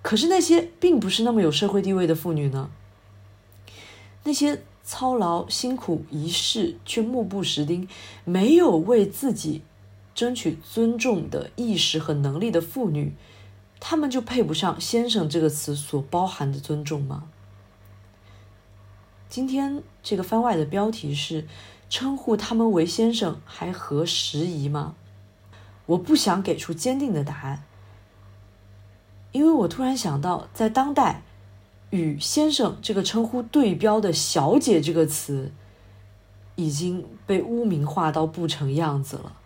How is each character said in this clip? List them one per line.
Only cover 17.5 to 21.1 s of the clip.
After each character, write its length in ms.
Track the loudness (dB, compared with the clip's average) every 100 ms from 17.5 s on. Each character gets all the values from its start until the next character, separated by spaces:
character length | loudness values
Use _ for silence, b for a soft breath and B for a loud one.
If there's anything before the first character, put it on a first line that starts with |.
| -20 -20 _ -20 -20 -20 b b b b b _ -20 -20 -20 -20 -20 -14
今 180 | -6 -2
天 360 | -2 -2 -4 -10 -16
这 160 | -4 -4
个 60 |
番 180 | 0 0
外 160 | 2 0
的 80 | 0
标 260 | 0 -2
题 220 | -2 -6